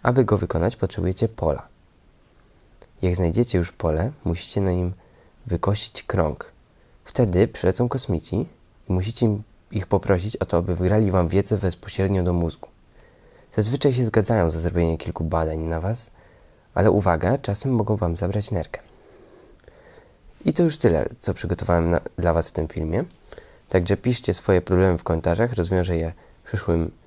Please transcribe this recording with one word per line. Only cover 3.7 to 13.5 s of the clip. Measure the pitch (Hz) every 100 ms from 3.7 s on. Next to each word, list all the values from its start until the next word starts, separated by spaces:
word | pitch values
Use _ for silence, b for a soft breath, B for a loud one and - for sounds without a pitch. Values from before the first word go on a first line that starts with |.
pole, | - 82 78 107 -
musicie | 90 85 - 101
na | 95
nim | 90 90 95 b b b b
wykosić | 117 87 - 101 - -
krąg. | - 95 80 - - _ _ b b b
Wtedy | - - 110 90 117
przylecą | - 92 - 123
kosmici | 131 - 82 - 101 165 - _ _ -
i |
musicie | 92 98 -
im, | 117 104 - _ _
ich | 104 95
poprosić | 98 - 92 101 -
o |
to, | - 85
aby | 87
wgrali | 87 92 107 104
wam | 92 85
wiedzę | 92 - 104
bezpośrednio | 92 - - - 95 98
do | 90
mózgu. | 87 85 - - _ _ b b b b b b